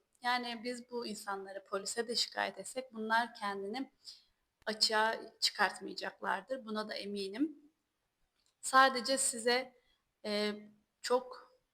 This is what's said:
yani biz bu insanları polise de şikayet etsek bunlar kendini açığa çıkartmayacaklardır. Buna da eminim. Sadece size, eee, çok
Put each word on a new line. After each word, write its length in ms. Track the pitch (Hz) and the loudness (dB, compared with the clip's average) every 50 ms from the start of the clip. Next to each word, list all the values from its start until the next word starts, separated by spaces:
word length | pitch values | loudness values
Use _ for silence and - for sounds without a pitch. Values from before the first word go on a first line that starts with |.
| _ _ _ _ | _ _ _ _
yani 400 | - 240 247 247 240 240 233 226 214 | 0 0 0 0 0 -4 -8 -6 -6
biz 280 | 247 247 240 233 - | -6 -6 -8 -10 -8
bu 140 | 247 240 233 | -8 -6 -6
insanları 600 | 220 202 - - 202 196 196 190 196 190 196 - | -6 -8 -8 -6 -6 -6 -6 -6 -10 -12 -12 -8
polise 420 | - 202 196 196 - - 240 226 | -4 -4 -4 -4 -4 -2 -2 -2
de 80 | 240 226 | 0 0
şikayet 420 | - - - - 208 202 196 - | 0 0 0 0 -2 -2 -2 -2
etsek 360 | - 190 - - - 175 - 220 | -6 -10 -8 -8 -8 -8 -8 -8
bunlar 400 | 220 220 220 226 233 240 233 233 | -6 -2 2 2 2 2 0 -4
kendini 580 | - 208 202 196 196 196 196 220 262 269 - _ _ - - - - _ _ _ _ _ _ _ _ - | -6 -4 -4 -4 -4 -4 -6 -4 -6 -8 -8 _ _ -20 -20 -20 -20 _ _ _ _ _ _ _ _ -4
açığa 540 | 220 208 214 - - 220 214 220 226 - - - 214 - - | -4 0 2 2 4 4 4 4 4 2 -2 -8 -12 -6 0
çıkartmayacaklardır. 1300 | - - - - 202 190 - - 196 196 185 185 196 190 - - - 170 185 196 190 - 262 254 214 | 0 0 2 4 2 2 2 -2 -8 -8 -8 -6 -8 -8 -8 -4 -2 -2 -2 -2 -2 -6 -8 -6 -6
Buna 240 | 220 214 214 214 220 | -6 -4 -4 -4 -4
da 40 | - | -6
eminim. 760 | - 202 202 202 202 196 190 196 233 294 320 294 - - - _ _ _ _ _ _ _ _ _ _ _ _ _ _ _ _ _ _ | -6 -6 -4 -4 -4 -4 -4 -2 -2 -2 -2 -2 -10 -20 -20 _ _ _ _ _ _ _ _ _ _ _ _ _ _ _ _ _ _
Sadece 560 | - - 262 262 269 262 240 247 214 254 269 | -2 6 8 8 8 8 6 2 0 0 2
size, 640 | 262 - - - 226 220 240 240 254 262 - - _ _ _ _ _ _ _ _ _ - | 2 2 0 0 2 2 4 4 2 2 -4 -12 _ _ _ _ _ _ _ _ _ -4
eee, 480 | 214 208 208 208 208 208 208 - - - _ _ _ _ _ | -2 0 0 0 0 -2 -4 -10 -18 -20 _ _ _ _ _
çok 520 | - - 247 262 254 - - - - - _ _ _ _ | 0 2 2 2 2 -2 -14 -16 -18 -20 _ _ _ _